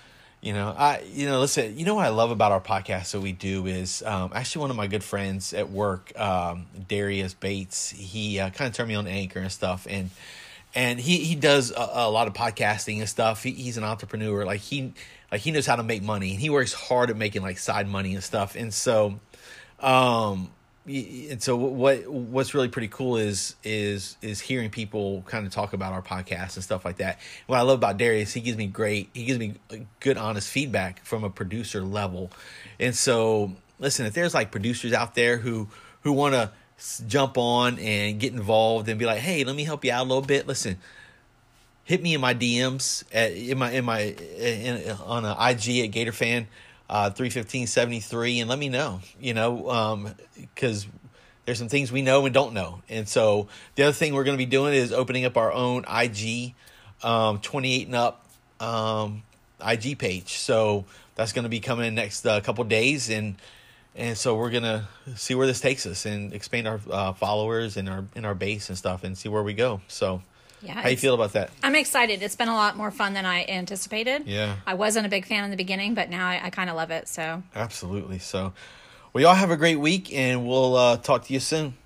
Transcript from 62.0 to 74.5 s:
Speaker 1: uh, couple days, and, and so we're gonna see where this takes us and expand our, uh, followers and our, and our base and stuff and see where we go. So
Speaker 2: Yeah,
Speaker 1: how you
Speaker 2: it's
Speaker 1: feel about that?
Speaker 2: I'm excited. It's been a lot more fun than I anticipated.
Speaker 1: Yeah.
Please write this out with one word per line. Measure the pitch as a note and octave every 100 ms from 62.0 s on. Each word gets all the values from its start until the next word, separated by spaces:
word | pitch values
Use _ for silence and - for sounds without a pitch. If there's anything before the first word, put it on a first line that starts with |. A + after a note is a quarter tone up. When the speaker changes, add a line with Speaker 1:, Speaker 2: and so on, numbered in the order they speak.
| G#2 - A#2+
Speaker 1:
uh, | G#2
couple | G#2 A2+
days, | A2+ A2+ B2 D3 A#2
and, | A2 G#2+ F#2+ - - - - _ -
and | A#2+ A2
so | C3 A2
we're | A#2
gonna | A#2+ A#2 A2 G#2 - - A#2
see | - B2+
where | C3+
this | B2
takes | C3+ C3+ -
us | F#2 G#2+
and | G#2 G2+
expand | G#2 - A#2 A2
our, | G#2+ G2+
uh, | F#2+ F#2+
followers | F#2 G2+ G#2+ A2 A2+ A2+ G2+
and | G2
our, | F#2+ G2 A#2+
and | A2
our | F#2+
base | G2+ G#2 -
and | F#2
stuff | F#2+ F#2
and | F#2+ F#2
see | A2
where | G#2+
we | G#2
go. | G#2 B2 G2+ -
So | - G2 F#2 - _ - -
Speaker 2:
Yeah, | - -
Speaker 1:
how | B2+
you |
Speaker 2:
it's | B2+
Speaker 1:
feel | C3+
about | A#2+ G#2+
that? | G#2 F#2+ -
Speaker 2:
I'm | C4+ D4+
excited. | C#4+ C#4 A#3 G3
It's | G3+ -
been | A#3
a | A3+
lot | G#3 G3+
more | G#3+
fun | G#3 G3+
than | G3 F#3
I | F3+ -
anticipated. | F#3 F3+ F#3+ - A3 A#3 C#4+ C#4+
Speaker 1:
Yeah. | G3+ G#2